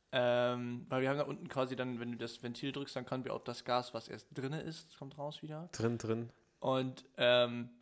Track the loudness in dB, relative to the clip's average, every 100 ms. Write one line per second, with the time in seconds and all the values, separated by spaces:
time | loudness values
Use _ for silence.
0 | _ 4 6 6 4 2 -2 -6 -2 2
1 | 2 2 0 -4 -4 0 0 0 -2 -2
2 | -4 -4 -6 -6 -8 -4 -4 -4 -4 -6
3 | -4 -4 -2 -4 -4 -6 2 2 2 -6
4 | -8 -12 -10 -6 -4 -4 -6 -8 -14 -14
5 | -14 -8 -8 -8 -10 -10 -8 -2 0 0
6 | 0 -2 -2 -12 _ _ 0 2 0 -6
7 | -12 2 6 8 6 2 -6 -12